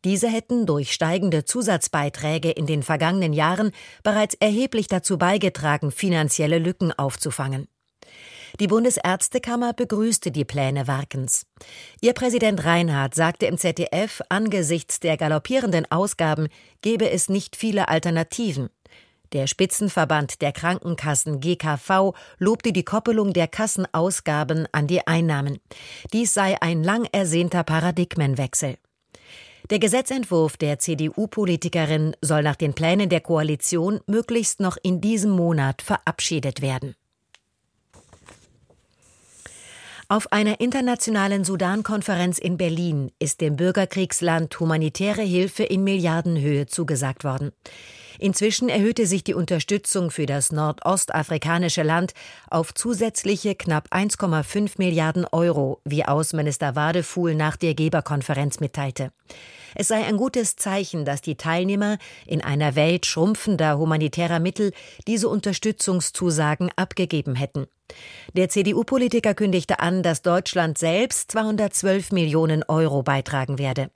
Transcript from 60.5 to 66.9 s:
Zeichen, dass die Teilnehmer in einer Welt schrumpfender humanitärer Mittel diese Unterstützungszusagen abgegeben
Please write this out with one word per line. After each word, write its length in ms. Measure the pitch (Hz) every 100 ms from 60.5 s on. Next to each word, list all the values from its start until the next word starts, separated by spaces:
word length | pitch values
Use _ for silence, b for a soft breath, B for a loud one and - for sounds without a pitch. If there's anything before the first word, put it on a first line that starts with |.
| -
Zeichen, 500 | 208 196 190 170 143
dass 160 | 139
die 140 | - 147
Teilnehmer 640 | 160 165 185 202 208 208 B B B
in 180 | 156
einer 320 | - 143 151 135
Welt 300 | 156 175 -
schrumpfender 720 | - 180 214 - 175 156 147
humanitärer 600 | 160 165 151 - 170 170
Mittel 340 | 170 196 202 B B B -
diese 220 | 226 220
Unterstützungszusagen 1400 | 196 202 185 214 214 - 180 - - 180 156 151 151 180 -
abgegeben 600 | 185